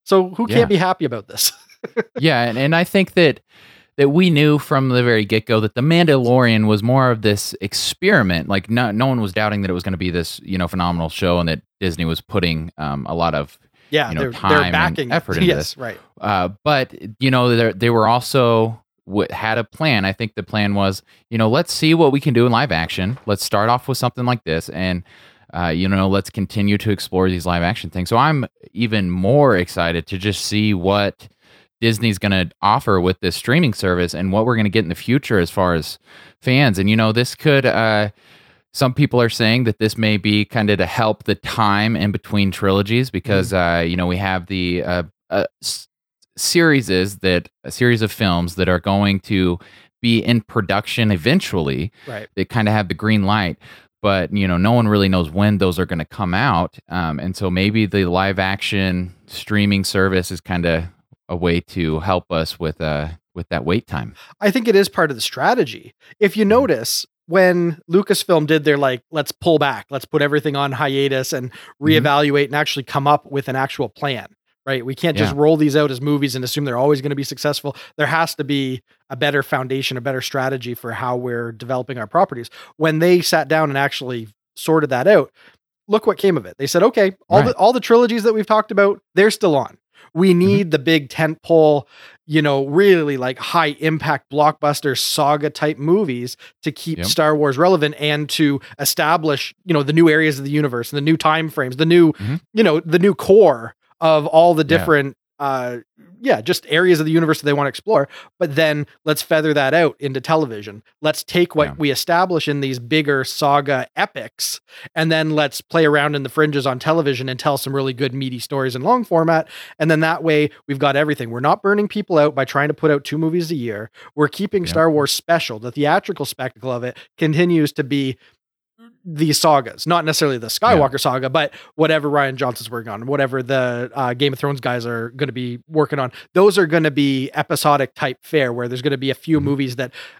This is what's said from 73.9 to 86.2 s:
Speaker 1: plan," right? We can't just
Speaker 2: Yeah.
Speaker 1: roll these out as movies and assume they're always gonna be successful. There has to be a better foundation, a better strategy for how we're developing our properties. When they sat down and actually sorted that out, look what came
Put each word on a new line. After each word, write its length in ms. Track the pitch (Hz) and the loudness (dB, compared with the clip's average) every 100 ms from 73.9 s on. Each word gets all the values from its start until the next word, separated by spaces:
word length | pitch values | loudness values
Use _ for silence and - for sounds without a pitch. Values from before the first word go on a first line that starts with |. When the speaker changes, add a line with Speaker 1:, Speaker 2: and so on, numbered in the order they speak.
Speaker 1:
plan," 380 | - 143 120 85 _ _ _ | -6 -6 -6 -10 _ _ _
right? 220 | 135 131 123 | -6 -6 -6
We 80 | |
can't 240 | 131 170 120 | -4 -2 0
just 160 | 107 | 0
Speaker 2:
Yeah. 60 | 143 | 2
Speaker 1:
roll 160 | 151 160 | 4 4
these 180 | 151 143 | 4 2
out 140 | 147 | 2
as 100 | 123 | -2
movies 340 | 143 147 139 | -2 0 -2
and 80 | 127 | -4
assume 220 | 127 151 | -6 -4
they're 140 | 143 120 | -4 0
always 240 | 139 143 | 2 2
gonna 120 | 143 | -2
be 100 | 143 | -6
successful. 520 | 135 135 147 143 143 - - - | -8 -6 -4 -4 -8 -12 -12 -6
There 80 | 143 | -2
has 280 | 160 165 - | 0 -2 -4
to 80 | |
be 360 | 139 143 131 127 - _ - | -4 -4 -4 -6 -12 _ -16
a 60 | 131 | -4
better 260 | 147 143 | -2 -2
foundation, 560 | 135 139 131 135 131 127 | -2 -4 -4 -4 -4 -6
a 20 | |
better 220 | 131 131 | -6 -6
strategy 500 | - 139 131 135 117 | -6 -4 -4 -4 -8
for 200 | 117 127 | -12 -10
how 240 | 113 127 127 | -8 -4 -4
we're 360 | 123 120 117 | -4 -6 -8
developing 460 | 110 120 127 123 123 | -10 -6 -6 -6 -10
our 80 | 107 | -4
properties. 420 | 170 196 123 117 - - - | 0 0 -2 -14 -18 -20 -2
When 200 | 160 156 | 0 2
they 200 | 175 180 | 4 4
sat 260 | 165 165 139 | 4 0 2
down 200 | 156 156 | 0 0
and 80 | 139 | 0
actually 520 | 139 - 127 123 107 _ _ - | -2 -4 -8 -10 -10 _ _ -8
sorted 320 | - 160 147 | 0 0 2
that 180 | 127 156 | 0 4
out, 240 | 202 135 _ _ _ _ _ - | 4 4 _ _ _ _ _ -4
look 200 | 214 - | -2 0
what 100 | |
came 220 | 190 | 0